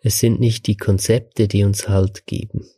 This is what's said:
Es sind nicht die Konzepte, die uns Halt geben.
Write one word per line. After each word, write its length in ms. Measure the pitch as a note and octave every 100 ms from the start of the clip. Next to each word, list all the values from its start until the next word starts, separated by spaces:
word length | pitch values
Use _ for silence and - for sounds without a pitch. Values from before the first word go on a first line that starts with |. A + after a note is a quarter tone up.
Es 180 | A#2 -
sind 220 | A#2 G#2
nicht 260 | A#2+ A2+ -
die 80 |
Konzepte, 720 | G#2 - G2 - A#2 - - G#2
die 160 | G#2
uns 240 | G2+ G2 -
Halt 400 | G2 F#2+ - -
geben. 380 | - - - -